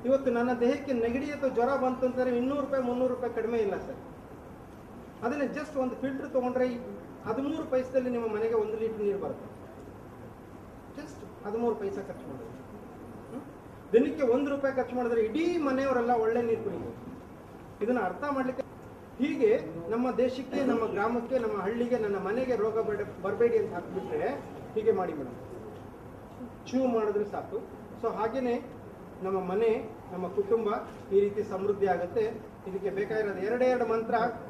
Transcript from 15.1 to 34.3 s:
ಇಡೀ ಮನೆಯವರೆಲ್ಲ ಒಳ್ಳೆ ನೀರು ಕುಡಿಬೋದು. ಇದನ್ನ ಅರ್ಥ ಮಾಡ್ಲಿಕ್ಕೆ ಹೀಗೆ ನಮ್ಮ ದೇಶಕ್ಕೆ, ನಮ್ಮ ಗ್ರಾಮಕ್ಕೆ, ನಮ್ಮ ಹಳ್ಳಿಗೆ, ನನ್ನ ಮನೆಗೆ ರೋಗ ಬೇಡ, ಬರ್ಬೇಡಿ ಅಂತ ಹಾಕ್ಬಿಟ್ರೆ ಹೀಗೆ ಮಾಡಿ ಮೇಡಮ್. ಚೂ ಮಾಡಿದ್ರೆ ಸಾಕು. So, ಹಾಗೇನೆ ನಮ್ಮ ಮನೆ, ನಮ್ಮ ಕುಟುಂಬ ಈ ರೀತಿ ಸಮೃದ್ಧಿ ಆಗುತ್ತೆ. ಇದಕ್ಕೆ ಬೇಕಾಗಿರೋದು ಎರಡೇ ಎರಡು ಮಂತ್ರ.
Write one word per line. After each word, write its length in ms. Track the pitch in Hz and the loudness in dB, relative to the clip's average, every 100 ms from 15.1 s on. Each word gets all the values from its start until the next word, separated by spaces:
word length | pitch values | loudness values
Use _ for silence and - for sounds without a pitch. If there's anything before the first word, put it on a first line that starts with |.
| 233 | 2
ಇಡೀ 380 | 214 302 349 349 | 2 2 2 2
ಮನೆಯವರೆಲ್ಲ 520 | 277 262 269 247 233 | 2 2 2 2 4
ಒಳ್ಳೆ 320 | 240 220 233 | 4 4 2
ನೀರು 220 | 233 220 | 2 0
ಕುಡಿಬೋದು. 520 | 196 175 - - - - - - - - - - | 0 -4 -8 -10 -12 -14 -14 -16 -16 -16 -16 -4
ಇದನ್ನ 160 | 208 247 | 2 2
ಅರ್ಥ 240 | 185 185 294 | 2 -2 -2
ಮಾಡ್ಲಿಕ್ಕೆ 360 | 269 254 254 - - - - - - | 0 0 -2 -8 -10 -16 -16 -16 -2
ಹೀಗೆ 360 | 285 262 220 240 160 165 170 | 0 6 6 6 2 -8 -2
ನಮ್ಮ 200 | 226 254 | 0 2
ದೇಶಕ್ಕೆ, 540 | 220 247 262 262 269 | 4 2 2 -4 0
ನಮ್ಮ 220 | 262 226 214 | 2 2 2
ಗ್ರಾಮಕ್ಕೆ, 520 | 202 220 240 233 254 | 2 2 0 0 0
ನಮ್ಮ 240 | 226 202 | 2 0
ಹಳ್ಳಿಗೆ, 360 | 185 233 240 240 | 0 0 2 2
ನನ್ನ 180 | 208 196 | 2 0
ಮನೆಗೆ 400 | 190 233 254 226 | 0 0 2 2
ರೋಗ 240 | 220 214 | 2 2
ಬೇಡ, 200 | 208 208 131 - | 0 -2 -4 -4
ಬರ್ಬೇಡಿ 360 | 185 - 233 226 | -2 4 6 6
ಅಂತ 160 | 196 | 2
ಹಾಕ್ಬಿಟ್ರೆ 540 | 175 170 185 - 156 190 277 - - - | -4 -4 -6 -2 0 0 -2 -8 -12 -4
ಹೀಗೆ 180 | 214 214 | 2 4
ಮಾಡಿ 200 | 196 170 | 4 0
ಮೇಡಮ್. 220 | 151 127 120 - 117 - - - - - - - - 247 - - | -2 -8 -10 -12 -12 -12 -12 -14 -14 -16 -16 -16 -12 -12 -12 -2
ಚೂ 200 | 254 254 | 2 4
ಮಾಡಿದ್ರೆ 380 | 226 208 202 | 4 4 2
ಸಾಕು. 320 | 202 - - 190 - - - - | 0 -2 -4 -6 -6 -14 -14 -2
So, 100 | 226 | -2
ಹಾಗೇನೆ 640 | 196 220 262 247 247 - - - - - - | 0 0 2 2 0 -2 -14 -14 -16 -16 -6
ನಮ್ಮ 180 | 185 190 | -2 0
ಮನೆ, 560 | 180 196 226 233 - - - | 2 4 4 4 -2 -12 -10
ನಮ್ಮ 160 | 180 180 | -6 -2
ಕುಟುಂಬ 400 | 208 202 226 208 233 - - - | 0 4 4 4 0 -4 -12 4
ಈ 80 | 196 | 4
ರೀತಿ 220 | 202 208 | 6 2
ಸಮೃದ್ಧಿ 440 | 196 185 202 196 196 | -2 0 0 2 4
ಆಗುತ್ತೆ. 360 | 175 175 233 220 240 - - 196 | 2 2 2 0 -2 -12 -12 -8
ಇದಕ್ಕೆ 240 | 185 196 | -4 -2
ಬೇಕಾಗಿರೋದು 480 | 196 202 220 208 180 | -2 0 0 0 0
ಎರಡೇ 260 | 196 240 | 0 4
ಎರಡು 220 | 254 247 226 | 4 4 2
ಮಂತ್ರ. 280 | 226 226 233 233 | 2 2 2 2